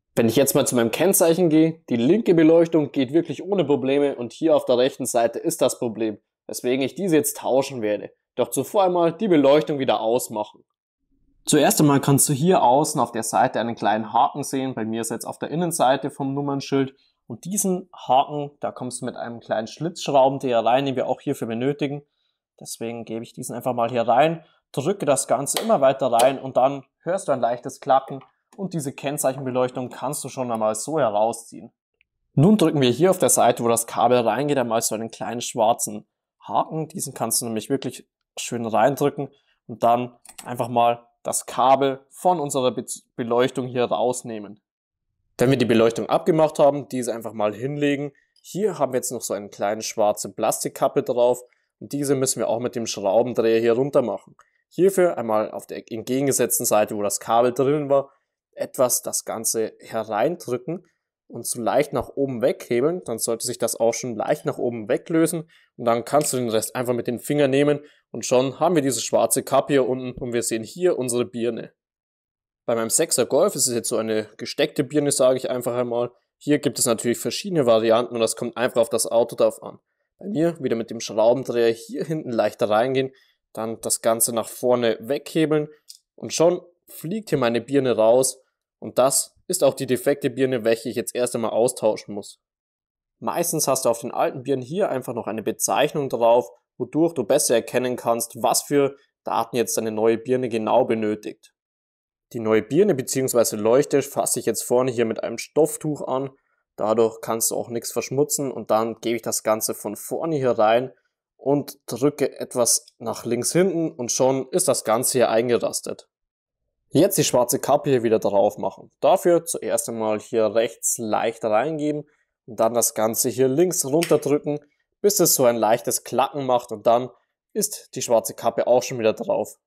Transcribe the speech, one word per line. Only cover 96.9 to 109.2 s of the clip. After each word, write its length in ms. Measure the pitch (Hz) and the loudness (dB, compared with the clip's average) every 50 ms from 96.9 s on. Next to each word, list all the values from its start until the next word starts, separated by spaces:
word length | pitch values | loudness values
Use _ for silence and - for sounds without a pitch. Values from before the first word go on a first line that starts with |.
| - 151 170 165 165 | 0 0 0 0 0
du 100 | 135 113 | -2 0
besser 320 | - 135 123 - - 123 | 2 2 2 2 2 2
erkennen 400 | 113 110 - - 123 123 123 123 | 0 0 0 -2 -2 -2 -2 -4
kannst, 440 | 117 - 123 117 117 - - - 117 | -4 -2 -2 -2 -2 -4 -8 -6 -2
was 200 | 107 120 - - | 0 0 0 0
für 340 | - - 147 143 139 135 139 - _ _ _ _ - | -2 0 2 2 2 2 -2 -6 _ _ _ _ -8
Daten 320 | - 92 107 117 - - | -4 -2 -2 -2 -2 -2
jetzt 180 | 120 113 - - | -2 -2 -2 -2
deine 160 | 123 110 110 | -4 -4 -4
neue 260 | 110 107 110 113 117 | -2 2 2 2 2
Birne 300 | 113 - 127 127 127 127 113 | 2 0 -2 -2 -2 -2 -2
genau 360 | 113 110 107 107 113 120 127 | -4 -2 0 2 2 2 2
benötigt. 680 | 113 113 110 107 104 107 107 - - - _ _ _ _ _ _ _ _ _ _ _ _ _ _ _ _ _ _ _ | 2 0 0 0 -2 -2 -4 -8 -12 -14 _ _ _ _ _ _ _ _ _ _ _ _ _ _ _ _ _ _ _
Die 80 | - 120 | -8 -4
neue 220 | 110 110 110 110 | 0 2 2 2
Birne 320 | 107 - 135 170 208 208 151 | 2 2 2 2 4 4 2
beziehungsweise 640 | 127 117 - - 131 131 123 - 117 110 - 113 | -2 -2 -4 -4 -2 -2 0 2 2 2 2 0
Leuchte 460 | 107 104 110 120 139 147 - 143 139 131 | 0 2 4 4 4 4 2 0 0 0
fasse 360 | - - 123 - - - 123 | 0 -2 -2 -2 -2 -2 -2
ich 60 | - | -2
jetzt 160 | 117 107 - | -2 -4 -4
vorne 300 | - - 120 123 127 131 | -2 0 2 2 2 0
hier 140 | 117 117 117 | 0 0 0
mit 180 | 110 110 - - | -2 -2 -4 -6
einem 160 | 98 117 - | -8 -8 -8
Stofftuch 680 | - - - 147 160 160 - - - 151 147 139 - | -8 -2 0 2 2 2 0 -4 -6 -6 -6 -6 -6
an. 220 | - 131 131 139 135 - _ _ _ _ _ _ _ _ | -4 -4 -4 -4 -6 -10 _ _ _ _ _ _ _ _
Dadurch 440 | - 104 107 110 117 113 110 110 - | -4 0 0 4 4 2 2 0 -4
kannst 300 | - - 113 117 - - | -6 -4 -4 -2 -2 -4
du 60 | - | -4
auch 140 | - 104 120 | -4 -6 -6
nichts 220 | 117 117 - - | -8 -8 -8 -6
verschmutzen 600 | - 120 - - 131 135 147 147 - - 139 135 | -8 -6 -6 -4 0 -2 0 0 -2 -4 -4 -6
und 180 | - 117 107 - | -6 -6 -2 0
dann 320 | 110 110 113 117 110 - | 0 0 0 -2 -6 -6
gebe 140 | - 113 120 | -4 -4 -4
ich 80 | 110 | -4